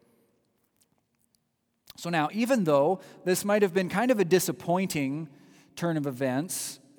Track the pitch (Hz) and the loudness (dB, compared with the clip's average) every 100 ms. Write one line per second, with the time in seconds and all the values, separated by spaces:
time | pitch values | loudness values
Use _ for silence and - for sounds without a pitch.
0 | _ _ _ _ _ _ _ _ _ _ | _ _ _ _ _ _ _ _ _ _
1 | _ _ _ _ _ _ _ _ - - | _ _ _ _ _ _ _ _ -20 -12
2 | 170 170 151 208 240 262 170 143 151 185 | -4 0 0 0 2 2 4 4 4 0
3 | - - 175 180 202 208 202 180 180 180 | -6 -8 -2 -2 0 2 2 0 -2 0
4 | 247 226 170 180 170 - - 180 190 156 | 2 2 2 2 2 -6 -2 -2 0 -2
5 | 135 147 160 - - - _ - 170 156 | -4 -4 -10 -16 -20 -20 _ -6 -2 -2
6 | 143 123 135 127 175 - - - _ | -2 -2 -2 -2 -4 -6 -10 -12 _